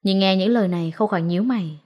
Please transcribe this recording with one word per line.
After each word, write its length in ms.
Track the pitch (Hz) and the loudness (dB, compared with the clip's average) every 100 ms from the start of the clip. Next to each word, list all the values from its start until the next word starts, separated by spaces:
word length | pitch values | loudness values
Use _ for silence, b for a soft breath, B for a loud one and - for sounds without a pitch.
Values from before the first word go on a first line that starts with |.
nhưng 160 | 196 190 | 0 2
nghe 180 | 190 190 | 2 2
những 140 | 190 | 2
lời 180 | 240 190 | 2 0
này 220 | 175 165 | -2 -4
không 180 | 165 214 | -2 -2
khỏi 140 | 185 | 0
nhíu 200 | 165 175 | -2 -2
mày. 380 | 240 233 165 147 | -2 -2 -6 -10